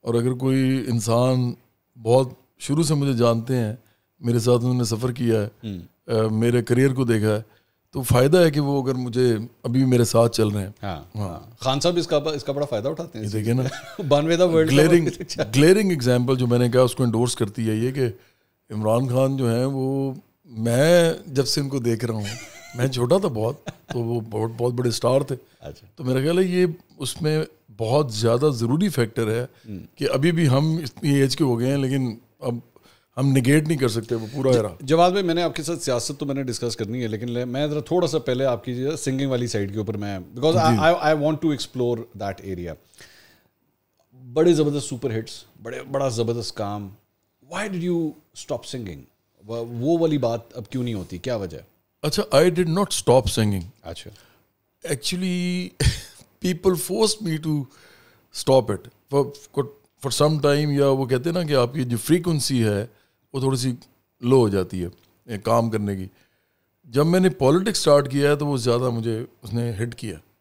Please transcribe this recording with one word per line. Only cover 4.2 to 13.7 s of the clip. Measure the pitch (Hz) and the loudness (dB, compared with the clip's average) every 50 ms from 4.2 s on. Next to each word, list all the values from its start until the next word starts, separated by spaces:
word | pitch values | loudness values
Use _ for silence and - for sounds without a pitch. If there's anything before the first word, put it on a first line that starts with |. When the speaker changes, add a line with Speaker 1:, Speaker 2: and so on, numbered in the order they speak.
| 113 | -4
Speaker 1:
मेरे | 120 117 120 | -2 0 0
साथ | 107 123 123 120 | 2 2 2 2
उन्होंने | 117 127 127 123 120 | 2 0 0 0 0
सफ़र | 107 117 107 120 127 | -2 -2 -4 -4 -6
किया | 120 123 120 117 113 110 | -4 -2 0 0 2 0
है, | 101 104 - _ - | 0 -4 -8 _ -12
Speaker 2:
हम्म। | 110 101 87 87 - _ _ _ - 117 | -10 -10 -10 -12 -18 _ _ _ -4 -2
Speaker 1:
अ, | 110 110 110 | 0 0 0
मेरे | 110 110 113 120 120 123 | 0 0 0 2 2 0
करियर | 120 - 143 123 135 139 127 | 0 2 2 2 2 2 2
को | 127 131 | 0 0
देखा | 117 113 107 104 110 | 0 0 2 2 0
है, | 107 107 113 _ _ _ _ _ _ _ _ _ _ | 0 -2 -4 _ _ _ _ _ _ _ _ _ _
तो | 139 127 | -8 -2
फ़ायदा | - 117 120 127 143 160 185 | 2 2 4 4 6 6 6
है | 175 160 | 6 6
कि | 143 147 | 4 2
वो | 147 139 143 139 127 | 0 0 0 0 0
अगर | 127 131 | -2 -2
मुझे | 127 127 123 110 127 127 123 117 107 113 123 - _ _ | -2 -4 -2 0 2 4 4 2 0 -2 -8 -14 _ _
अभी | - 120 131 | -2 2 2
भी | 135 | 4
मेरे | 131 127 120 120 | 4 6 4 4
साथ | 107 - 117 117 117 | 4 4 4 4 4
चल | 117 - 110 104 | 4 0 0 0
रहे | 101 104 98 | 0 -4 -6
हैं। | 98 104 _ | -6 -10 _
Speaker 2:
हाँ, | - 101 90 73 69 - _ 107 | -10 -10 -10 -10 -12 -14 _ -10
Speaker 1:
हाँ। | 104 95 | -8 -8
Speaker 2:
हाँ। | 85 78 - - - _ | -10 -12 -16 -20 -20 _
खान | - 131 131 143 | -4 -2 -2 0
साहब | - 175 180 175 | 0 0 0 0
इसका | 165 - 160 147 | -2 0 0 0
ब-, | 143 156 151 | 0 -2 -6
इसका | 143 - - 139 | -6 -6 -6 -4
बड़ा | 143 147 | -4 -4
फ़ायदा | - 120 107 107 135 | -4 -4 -4 -4 -4
उठाते | 160 - 165 - - 117 | -6 -6 -10 -12 -10 -8
हैं | 107 | -8
Speaker 1:
ये | 101 | -4
Speaker 2:
इस | 101 | -4
Speaker 1:
देखिए | 107 104 113 120 | -4 -2 0 0
ना, | 131 127 | 0 0
Speaker 2:
चीज़ | - | -2